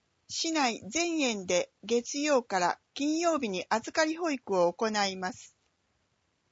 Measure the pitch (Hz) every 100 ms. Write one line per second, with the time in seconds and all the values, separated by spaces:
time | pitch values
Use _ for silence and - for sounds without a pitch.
0 | _ _ - - 330 320 254 214 185 311
1 | 339 320 254 208 185 180 - _ 202 233
2 | 233 285 302 269 - 190 175 - _ -
3 | 294 311 339 311 214 185 - 220 302 330
4 | 311 320 349 269 - 190 175 175 220 214
5 | 196 190 185 - - _ _ _ _ _
6 | _ _ _ _ _